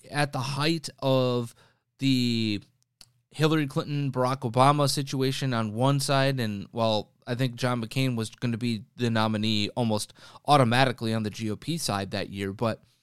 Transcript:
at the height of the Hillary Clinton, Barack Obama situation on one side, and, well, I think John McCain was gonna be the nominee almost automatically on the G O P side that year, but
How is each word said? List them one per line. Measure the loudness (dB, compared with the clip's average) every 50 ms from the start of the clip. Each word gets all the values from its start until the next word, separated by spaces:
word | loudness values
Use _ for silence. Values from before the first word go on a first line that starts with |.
| -14 -8
at | -4 -2 -2 -2 -2
the | -6
height | -6 -4 -4 -2 0 0 0 -2 -4 -10 -10
of | -4 0 2 2 2 2 2 0 -2 -4 -6 -10 _ -20 _ _ _ _ _ _ -2
the | 0 2 2 2 2 2 0 0 0 0 -2 -4 -6 _ _ _ _ _ _ -20 -20 _ _ _ _ _
Hillary | -4 0 2 2 2 2 0
Clinton, | -2 -4 -4 -4 -4 -2 -2 -2 -2
Barack | -2 0 0 0 0 -2 -4 0
Obama | 4 6 6 6 6 6 4 2
situation | 0 -2 -4 -4 -2 -2 -2 -2 -2 -2 -2 0 0
on | 0 0 -2 0
one | 2 2 2 2 2
side, | 2 2 2 2 2 2 0 -2
and, | -2 -4 -4 -6 -8 -8
well, | -4 0 2 2 2 0 -2 _ _ _ -8
I | -6 -2
think | -2 -2 -2 -2
John | -2 -2 -2 -2 -2 -4
McCain | -4 -2 0 0 0 0
was | -2 -4 -6
gonna | -6 -6 -4 -2 -2
be | -2 -2 -2 -4 -4 -8 _ _
the | -2 -2 0
nominee | 2 2 2 2 0 0 0 0 2 0 0 -2 0
almost | 0 0 0 0 -2 -4 -6 -14 -20 -20 -20 -20 -6 2
automatically | 4 6 6 6 6 4 4 2 2 0 -2 -4 -2 -2
on | -2
the | -2 -4
G | -6 -6 -6 -6
O | -6
P | -6 -6 -6 -6
side | -4 -4 -4 -2 -4 -4 -4
that | -4 -6 -6 -6
year, | -6 -6 -6 -6
but | -4 -2 -2 -2 -2 -4 _ _ _ _